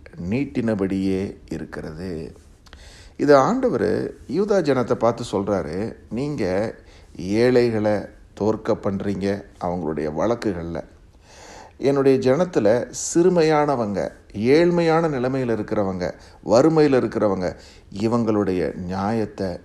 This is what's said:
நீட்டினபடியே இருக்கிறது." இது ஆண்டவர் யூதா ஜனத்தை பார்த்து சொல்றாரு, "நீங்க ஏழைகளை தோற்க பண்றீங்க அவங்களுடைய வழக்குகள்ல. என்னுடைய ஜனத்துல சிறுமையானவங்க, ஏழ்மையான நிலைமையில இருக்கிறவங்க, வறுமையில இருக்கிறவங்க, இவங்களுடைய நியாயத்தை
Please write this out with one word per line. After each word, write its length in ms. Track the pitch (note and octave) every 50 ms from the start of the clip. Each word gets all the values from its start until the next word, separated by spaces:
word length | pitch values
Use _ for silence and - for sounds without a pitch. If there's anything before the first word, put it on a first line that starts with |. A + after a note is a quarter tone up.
| - - - - F2 F2+
நீட்டினபடியே 1080 | G#2+ C3+ C#3+ C#3 - B2 A2+ A2+ A2 F#2+ G2 F#2+ F#2+ F#2+ F#2+ F#2+ F#2+ F#2+ G2 G2+ - - - -
இருக்கிறது." 840 | D#2+ D#2 D#2 - - D2+ - E2 D#2 D#2+ F2+ F#2+ E2+ D#2 D#2+ - - - - - - _ - - - - - - - - - - -
இது 180 | - - C#3+ C#3+
ஆண்டவர் 840 | C3+ C3 D#3 A#3 C4+ C4 A#3+ E3+ - G2 F#2+ G2+ A2 A#2 - - - -
யூதா 340 | - A#2+ F3 G#3 G#3 G#3 G3
ஜனத்தை 320 | E3 C#3+ C3+ B2+ A#2+ A2 B2
பார்த்து 300 | G2 A2+ A2+ A#2 - A#2+ -
சொல்றாரு, 640 | - G2 G2 G2+ G#2 F#2 D#2 C#2+ D#2+ F#2 G#2+ A2 - - - -
"நீங்க 680 | G#2+ A2+ C#3 D3 D3 C3 G#2+ F2 F2+ G2 A2 A2+ - - - - - - - - -
ஏழைகளை 840 | - E2+ F#2 G2+ A2+ A#2+ B2 B2+ B2 A#2+ A#2+ A2+ G#2+ G#2 G#2+ G#2+ G2 E2+ - - - - - -
தோற்க 400 | - G2+ A2 G#2+ G#2 - A#2 G#2+
பண்றீங்க 680 | - - G#2+ G2 F#2+ F#2+ G2+ G2 F#2 F#2+ G2+ G2+ G2+ - - - -
அவங்களுடைய 520 | - F2+ F2 F#2 E2 D2+ D#2 D2 D2+ D2+ D2+
வழக்குகள்ல. 680 | D#2 F2 A2 A#2 A2+ - A2 F#2 E2+ E2 E2+ E2 D2+ - - - - - - - - _ - - - - - - - - - -
என்னுடைய 400 | - - C3+ C#3 C#3 C3+ C3+ C3+
ஜனத்துல 760 | C3 - B2+ B2+ E3 F3+ F3+ - D3+ A2 G2+ A2+ B2 - - - - - - -
சிறுமையானவங்க, 1000 | E3 E3+ F#3 F3+ F3 D#3 D#3 D#3 D3 D3 D3 C#3 A#2+ A2+ G#2 G2+ F2+ C#2 - - - - - -
ஏழ்மையான 720 | G2 G#2+ B2 C#3 D#3+ F3 F3 F3 F3 E3+ D#3+ D#3+ E3 E3+
நிலைமையில 460 | D#3+ C#3+ B2+ A#2+ B2+ C3+ C3+ B2+ A#2 A2+
இருக்கிறவங்க, 600 | G#2 G2+ - A2 G#2+ G2+ F#2+ F#2 F2+ F2+ - - - - - - - -
வறுமையில 520 | - G2+ A#2+ C#3 D#3+ D#3+ D#3 D3+ D3 C3+
இருக்கிறவங்க, 580 | B2 A#2 A2 - A2+ G#2+ G#2 F#2+ F#2 F2+ E2+ - - - - - - - - - G2
இவங்களுடைய 760 | G#2+ A2+ A#2 A#2+ A2+ G#2+ A2 G#2 G2+ F#2 F#2 F2+ D#2+ - -
நியாயத்தை 720 | - F#2 F2 F#2 F#2+ G2 G#2 A#2 A2+ G#2+ G2+ - - G2 F#2 F2 -